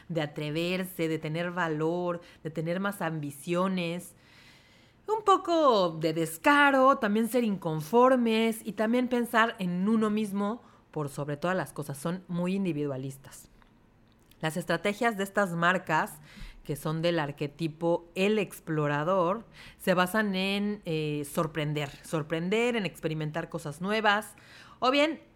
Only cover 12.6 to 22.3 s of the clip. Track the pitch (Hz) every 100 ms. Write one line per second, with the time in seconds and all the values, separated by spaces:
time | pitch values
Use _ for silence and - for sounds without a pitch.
12.6 | 190 147 147 131 135 135 - - - -
13.6 | - _ _ _ _ _ _ - 156 156
14.6 | 165 170 208 202 240 208 196 202 196 170
15.6 | 170 185 - 160 180 - - - - -
16.6 | - 151 160 160 165 170 147 143 143 -
17.6 | 160 151 170 170 - - 190 214 190 -
18.6 | - 156 147 147 156 190 170 214 - -
19.6 | - - - 180 180 220 214 185 190 202
20.6 | 208 208 - 156 151 147 143 - 165 160
21.6 | 147 151 139 - - 165 151